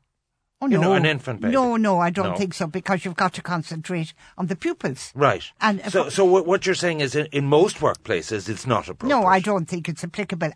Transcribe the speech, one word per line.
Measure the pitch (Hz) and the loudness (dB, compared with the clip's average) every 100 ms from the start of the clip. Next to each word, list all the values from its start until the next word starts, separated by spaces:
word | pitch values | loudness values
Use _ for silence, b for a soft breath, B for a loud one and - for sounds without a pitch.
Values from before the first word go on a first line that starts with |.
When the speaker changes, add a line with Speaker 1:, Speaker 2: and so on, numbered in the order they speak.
| _ _ _ _ _ _ | _ _ _ _ _ _
Speaker 1:
Oh, | 269 | 0
Speaker 2:
You | 196 | 4
know, | 175 | 4
Speaker 1:
no. | |
Speaker 2:
an | 190 156 | 4 4
infant | 147 131 113 | 0 -4 -4
baby. | 226 | 0
Speaker 1:
No, | 262 254 233 | 2 2 2
no, | 214 180 | 2 2
I | 175 | 0
don't | 175 190 | 0 -2
Speaker 2:
No. | 180 | -2
Speaker 1:
think | 196 | -4
so, | - 165 | -4 -6
because | 185 175 185 | -4 -2 -4
you've | 190 | -4
got | 170 190 | -2 -2
to | - | -2
concentrate | - 175 156 160 160 180 160 - b - | -6 -6 -6 -10 -6 -6 -6 -10 b -8
on | 180 | -6
the | 190 | -4
pupils. | 330 349 190 127 - | -6 -6 -6 -8 -10
Speaker 2:
Right. | 127 139 95 - - | 0 2 2 -6 -2
Speaker 1:
And | 220 202 | 0 0
if | - | 0
Speaker 2:
So, | 190 143 | 0 0
so | 190 | 2
what, | 190 185 | 4 6
what | 165 190 190 | 4 0 0
you're | |
saying | 175 175 160 | 0 0 0
is | 139 | -2
in, | 143 151 | -2 -2
in | 143 139 | -2 4
most | 147 208 - | 6 6 2
workplaces, | 147 90 - 95 80 110 92 | -2 -2 -2 -4 -2 -6 -6
it's | 107 127 | -8 0
not | 110 87 | 0 0
appropriate. | 82 247 277 | -6 0 2
Speaker 1:
No, | 190 | 4
I | 190 | 2
don't | 196 202 165 | 2 -2 -2
think | 180 160 | -6 -6
it's | 160 | -8
applicable | 175 - 202 180 160 | -8 -8 -8 -4 -6